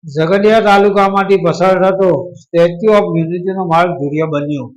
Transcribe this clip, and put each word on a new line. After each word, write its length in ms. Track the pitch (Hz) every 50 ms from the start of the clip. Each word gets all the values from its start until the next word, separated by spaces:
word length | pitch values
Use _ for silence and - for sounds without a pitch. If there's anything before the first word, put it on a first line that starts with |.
| _
ઝઘડિયા 580 | 160 139 151 160 165 190 202 202 214 220 226
તાલુકામાંથી 800 | 208 208 196 202 202 208 190 202 196 196 196 196 196 196 196 190 165
પસાર 320 | 170 151 165 170 190 190 180
થતો 280 | 180 190 185 190 196 185 165 139 - - -
Statue 600 | - - _ - 170 170 170 175 175 214 214 214
of 100 | 208 190 175 170 165
Unity-નો 440 | 165 160 175 180 175 190 185 190 185
માર્ગ 260 | 170 160 165 175 180
ધુરિયો 360 | 165 127 139 143 143 156 160 160
બન્યો. 380 | 147 143 143 147 147 139 123 117 -